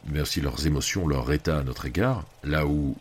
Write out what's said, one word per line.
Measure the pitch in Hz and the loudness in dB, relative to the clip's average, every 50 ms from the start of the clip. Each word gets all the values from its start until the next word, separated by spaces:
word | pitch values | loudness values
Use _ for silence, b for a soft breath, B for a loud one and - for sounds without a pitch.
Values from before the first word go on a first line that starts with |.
| - | -6
mais | 76 73 76 | -2 -2 -2
aussi | 71 - - 87 | 0 0 0 -2
leurs | 71 69 - - 76 | -2 -2 -2 0 2
émotions, | 80 73 69 - - - 98 90 | 2 2 2 0 -2 -2 0 0
leur | 76 71 65 60 62 | 2 2 0 2 0
état | - - - 85 78 73 | 0 0 2 0 0 0
à | 67 | 0
notre | 64 64 - - | -2 -6 -6 -8
égard, | 67 60 87 110 131 131 101 80 - - - - | -4 0 0 0 2 0 -2 -6 -10 -16 -8 -4
là | 71 76 78 76 | -2 0 2 2
où | 71 73 76 71 69 67 - | 2 2 2 0 0 -2 -6